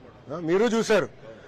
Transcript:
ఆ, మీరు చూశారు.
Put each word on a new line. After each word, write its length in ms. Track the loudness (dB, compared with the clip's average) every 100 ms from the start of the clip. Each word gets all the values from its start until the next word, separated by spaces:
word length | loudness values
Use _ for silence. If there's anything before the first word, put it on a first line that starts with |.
| -20 -20 -14
ఆ, 60 | -8
మీరు 240 | 0 2
చూశారు. 460 | 2 0 2 2 0 -6 -20 -20